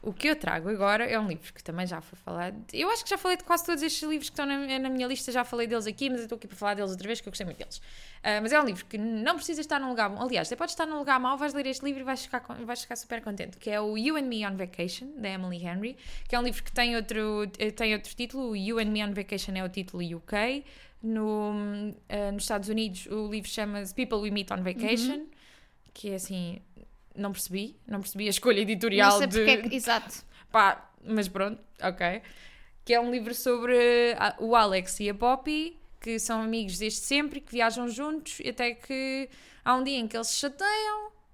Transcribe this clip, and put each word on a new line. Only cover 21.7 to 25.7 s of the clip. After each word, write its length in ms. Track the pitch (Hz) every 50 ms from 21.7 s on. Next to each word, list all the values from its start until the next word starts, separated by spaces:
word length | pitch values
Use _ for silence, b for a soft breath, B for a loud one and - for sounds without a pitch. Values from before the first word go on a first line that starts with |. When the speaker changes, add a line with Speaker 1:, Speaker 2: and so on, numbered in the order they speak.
| 202 208 208 214 - - - _
Speaker 1:
ah, 240 | - 208 208 202
nos 120 | 202 208 -
Estados 240 | - 226 202 196 202
Unidos, 380 | 220 220 226 214 185 185 -
o 220 | - 196 214 214 208
livro 220 | 208 214 190 -
chama-se 420 | - - 214 208 208 202 202 190 -
People 240 | - 254 247 233 208
We 120 | 208 214
Meet 220 | 202 208 196 202
on 100 | 202 185
Vacation, 500 | 180 185 180 233 226 214 226 226 233 254 285
Speaker 2:
Uhum. 120 | 294 311 311 b b b b b b b b